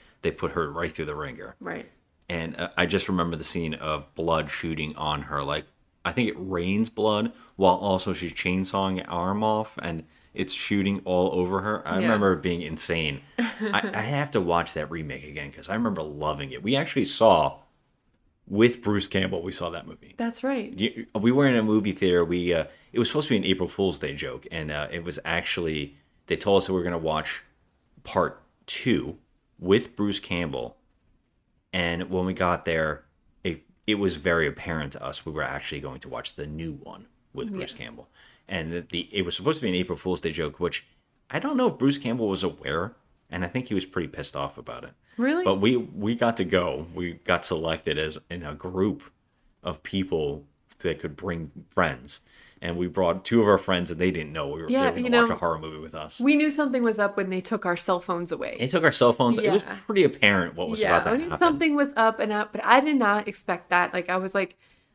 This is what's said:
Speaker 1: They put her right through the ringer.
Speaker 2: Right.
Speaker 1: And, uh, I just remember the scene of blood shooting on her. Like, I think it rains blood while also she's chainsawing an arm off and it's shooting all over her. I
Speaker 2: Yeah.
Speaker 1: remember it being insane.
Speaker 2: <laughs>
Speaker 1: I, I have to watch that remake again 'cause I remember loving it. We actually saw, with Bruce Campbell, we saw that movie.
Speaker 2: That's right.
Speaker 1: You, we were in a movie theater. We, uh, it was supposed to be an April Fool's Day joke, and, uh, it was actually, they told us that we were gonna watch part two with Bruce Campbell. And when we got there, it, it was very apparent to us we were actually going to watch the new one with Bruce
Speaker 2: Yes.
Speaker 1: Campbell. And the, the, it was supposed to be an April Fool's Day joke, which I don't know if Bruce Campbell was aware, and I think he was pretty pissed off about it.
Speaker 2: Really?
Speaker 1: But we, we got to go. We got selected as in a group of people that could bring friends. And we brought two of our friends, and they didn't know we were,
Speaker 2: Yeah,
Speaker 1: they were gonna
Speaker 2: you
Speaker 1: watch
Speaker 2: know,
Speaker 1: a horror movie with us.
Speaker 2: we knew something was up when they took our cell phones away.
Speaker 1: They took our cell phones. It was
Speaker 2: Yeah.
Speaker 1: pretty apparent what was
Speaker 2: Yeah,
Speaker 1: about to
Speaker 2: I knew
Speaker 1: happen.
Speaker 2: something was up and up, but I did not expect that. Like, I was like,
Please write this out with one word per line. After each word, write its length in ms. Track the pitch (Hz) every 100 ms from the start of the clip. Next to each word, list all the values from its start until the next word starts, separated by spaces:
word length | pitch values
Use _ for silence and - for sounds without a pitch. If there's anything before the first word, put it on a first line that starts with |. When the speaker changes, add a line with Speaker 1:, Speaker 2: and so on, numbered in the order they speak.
| _ _
Speaker 1:
They 100 | 85
put 200 | - 82
her 180 | 87 73
right 180 | 80 80
through 180 | - 76
the 80 | 73
ringer. 400 | 76 120 - -
Speaker 2:
Right. 320 | 85 85 - _ _ _ -
Speaker 1:
And, 260 | 85 82 -
uh, 140 | 87 -
I 80 | 87
just 240 | 95 -
remember 260 | 92 85 80
the 80 |
scene 300 | - 87 80
of 420 | - 78 76 71 -
blood 340 | 82 80 73
shooting 460 | - 82 76 76 78
on 280 | 76 73
her. 200 | 71 73
Like, 220 | 69 76 - _ _ _ 95
I 80 |
think 160 | 95 113
it 60 | -
rains 520 | 95 90 90 104 113
blood 440 | 107 107 104 117 - - -
while 180 | 95 92
also 380 | 101 92 101
she's 180 | 90 85
chainsawing 680 | - 90 92 92 98 95 92
an 40 | -
arm 360 | 87 90 104
off 340 | 110 107 107 -
and 240 | 85 80 - _ _
it's 180 | - -
shooting 460 | - - 101 98 98 90
all 260 | 90 92 90
over 220 | 90 95
her. 260 | 104 104 -
I 100 | 92
Speaker 2:
Yeah. 60 | 113
Speaker 1:
remember 280 | 107 98
it 80 | 85
being 220 | 90 85
insane. 580 | 76 80 - 82 78 71 -
Speaker 2:
<laughs> 80 | -
Speaker 1:
I, 540 | 233 - 214 202 208
I 80 | 110
have 300 | 117 143 147
to 100 | 110
watch 320 | 85 85 82
that 160 | 80 76
remake 340 | 82 76 71
again 280 | 73 73 71
'cause 180 | 73 90
I 60 | 107
remember 260 | 117 87
loving 500 | 78 73 76 73 69
it. 100 | -
We 120 | 107 135
actually 300 | - 135 92
saw, 540 | - 113 87 71 - _ _ _ _ _ _ _ _ -
with 340 | 98 117 120
Bruce 260 | 104 104 -
Campbell, 360 | 95 92 90
we 80 | 90
saw 180 | - 87
that 160 | 85 -
movie. 280 | - - -
Speaker 2:
That's 260 | 233 233
right. 300 | 262 269 208 170
Speaker 1:
You, 280 | 208 113 - 107
we 120 | 113
were 160 | 131 139
in 80 | 120
a 60 |
movie 300 | 107 107 98
theater. 340 | 92 95 87 82
We, 260 | 87 87
uh, 120 | 82 78 - _
it 60 | 117
was 80 | 117
supposed 180 | 151 147
to 60 |
be 40 | 110
an 80 | 90
April 220 | 92 87
Fool's 300 | - 98 71
Day 160 | 73 71
joke, 320 | 71 64 -
and, 200 | 82 76
uh, 160 | 73 73
it 120 | 85
was 160 | 87 -
actually, 720 | 80 85 - - 82 78 71 - _ _ -
they 80 | 82
told 280 | - 98
us 40 | 95
that 60 |
we 60 | 92
were 40 |
gonna 140 | 87 85
watch 460 | 78 78 - - - _ _ _ _ _
part 380 | - 190 170 - _ _ -
two 520 | - 135 87 71 - _ _ _ _
with 360 | 90 110 120 -
Bruce 240 | 104 95
Campbell. 580 | - 87 80 65 60 - _ _ _ _ _ _ _ _ _
And 380 | 92 85 85 90
when 160 | 92 92
we 80 |
got 320 | 90 90 87 -
there, 380 | 80 78 73 _ _ _ _
it, 200 | 92 78 _ _ -
it 80 | 101
was 200 | 98 80
very 320 | 87 85 73
apparent 460 | - - 80 73
to 100 | -
us 220 | 65 - 80
we 60 |
were 100 | 76
actually 380 | 65 69 - 71
going 180 | 69 65
to 80 | -
watch 260 | 120 - -
the 100 | 76
new 280 | 78 82
one 340 | - - - - _ _
with 160 | - 220
Bruce 200 | 190 -
Speaker 2:
Yes. 20 |
Speaker 1:
Campbell. 360 | - 57 57 - _ - _ -
And 240 | 92 80
the, 100 | 87
the, 280 | - 85 -
it 120 | 98
was 120 | 87 87
supposed 240 | 104 156
to 40 |
be 60 | 110
an 60 | 90
April 220 | 90 82
Fool's 240 | 92 90
Day 100 | 85
joke, 280 | 78 76 -
which 260 | 85 - - _ _ _ _
I 80 | 147
don't 180 | 285 262
know 100 | 247
if 100 | 139
Bruce 200 | 135 139
Campbell 300 | 120 123 107
was 160 | 92
aware, 520 | 92 - 67 78 101 - _ _ _
and 140 | 90
I 40 | 90
think 200 | 127 127
he 60 |
was 120 | 98 -
pretty 240 | - 73
pissed 260 | 73 69 71
off 220 | 69 -
about 260 | - -
it. 80 | - _ _ -
Speaker 2:
Really? 260 | 254 330 359
Speaker 1:
But 100 | 190
we, 220 | 196 123
we 380 | - - 104 117
got 220 | 117 117
to 80 | 92
go. 420 | 92 87 67 85
We 200 | 85 87
got 320 | 82 - 87 -
selected 520 | 82 80 80 - 76
as 200 | 78 76 -
in 140 | 87
a 100 | 76
group 500 | 76 92 92 101 143 - _ _ _ _ _
of 180 | 87 82
people 640 | - 98 92 82 73 71 71 _ _ _
that 200 | 90 78
could 160 | 80 71
bring 360 | 95 85 76 - -
friends. 520 | - 82 64 65 - _ - - _
And 160 | 85 87
we 100 | 90
brought 380 | 95 87 92 -
two 160 | 117
of 60 | 104
our 100 | 95
friends, 340 | - 90 85
and 80 | 82
they 100 | 92
didn't 200 | 80 76
know 160 | 80 139
we 140 | 151
were, 80 | 160
Speaker 2:
Yeah, 200 | 262 262
Speaker 1:
they 100 | 240
were 80 | 247
gonna 60 | 240
Speaker 2:
you 40 |
Speaker 1:
watch 80 | 233
Speaker 2:
know, 60 | -
Speaker 1:
a 40 |
horror 200 | 170 156
movie 200 | 160 156
with 160 | 160 80
us. 240 | 76 -
Speaker 2:
we 140 | 262 294
knew 140 | 302
something 320 | 285 285 254
was 160 | 233 214
up 200 | 202 202
when 120 | 190
they 120 | 185
took 240 | - 214 185
our 100 | 175
cell 220 | - 180
phones 320 | 175 170 175
away. 240 | 165 - -
Speaker 1:
They 100 | 127
took 160 | 160
our 80 | 165
cell 200 | - 120
phones. 240 | 117 120 117
It 120 | -
was 120 | 202
Speaker 2:
Yeah. 140 | - 196 -
Speaker 1:
pretty 180 | 196
apparent 520 | 185 - 104 98 85 82
what 140 | 202
was 120 | -
Speaker 2:
Yeah, 160 | 208 175
Speaker 1:
about 60 |
to 60 | -
Speaker 2:
I 60 | 247
knew 60 | 339
Speaker 1:
happen. 100 | -
Speaker 2:
something 360 | 339 285 320 285
was 180 | 285 226
up 220 | 226 220
and 120 | 214
up, 200 | 208 214
but 100 | 208
I 160 | - 254
did 160 | 302 277
not 300 | 214 208 202
expect 420 | - - 175 -
that. 240 | 180 175
Like, 140 | 185 175
I 60 | 185
was 180 | 190
like, 240 | 202 180 - _ _ _